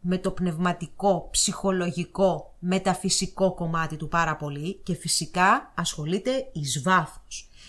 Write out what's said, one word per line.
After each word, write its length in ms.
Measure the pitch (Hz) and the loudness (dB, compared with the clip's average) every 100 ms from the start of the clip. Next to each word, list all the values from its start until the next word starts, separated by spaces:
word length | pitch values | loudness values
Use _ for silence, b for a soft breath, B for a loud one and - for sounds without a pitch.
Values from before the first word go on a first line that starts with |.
με 180 | 175 180 | -2 -2
το 120 | 190 | -2
πνευματικό, 960 | 185 180 160 180 175 160 - 202 180 - | -2 -2 0 0 -2 -6 0 2 2 0
ψυχολογικό, 1200 | - - 185 196 185 175 156 175 - 190 170 - - | 0 0 0 0 0 0 -2 -4 2 2 2 -6 -8
μεταφυσικό 960 | 175 190 190 180 190 - 185 - 190 | 0 0 2 0 0 0 -2 2 2
κομμάτι 420 | 185 170 165 160 151 | 2 -2 -2 -2 -4
του 120 | 151 | -2
πάρα 280 | 170 160 151 | 0 2 0
πολύ 380 | 147 143 156 196 | -4 -6 -6 -6
και 120 | - | -4
φυσικά 800 | 165 165 - 165 - 185 247 - | -4 0 -2 -2 4 6 4 2
ασχολείται 760 | - 170 - 151 190 - 262 262 | -4 -4 -4 -2 -2 0 -2 -2
εις 300 | - 143 139 | -6 -4 -2
βάθος. 680 | 135 185 151 - - - - B | 4 4 2 -6 -14 -14 -16 B